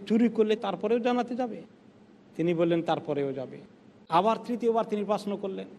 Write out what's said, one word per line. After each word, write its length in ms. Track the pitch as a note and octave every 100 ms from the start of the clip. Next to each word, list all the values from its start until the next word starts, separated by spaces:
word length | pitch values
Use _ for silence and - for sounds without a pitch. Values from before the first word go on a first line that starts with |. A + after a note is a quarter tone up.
| -
চুরি 220 | G#3+ A#3
করলে 260 | A3+ G#3+ A3
তারপরেও 440 | G3+ F#3 G#3 A#3+
জান্নাতে 360 | A#3+ B3 A#3+ B3
যাবে?" 260 | B3 G3 - - - - - - - -
তিনি 180 | E3
বললেন, 280 | E3+ E3+ E3+
"তারপরেও 520 | E3 D#3 - C#3+ C#3
যাবে।" 240 | C3+ B2+ C#3+ - - - - -
আবার 280 | E3 G3+ A3 A3
তৃতীয়বার 400 | A#3+ A#3 A3+ G#3+
তিনি 180 | G#3
প্রশ্ন 340 | G3 G#3 G3+ G3+
করলেন, 300 | G3 F#3+ F#3+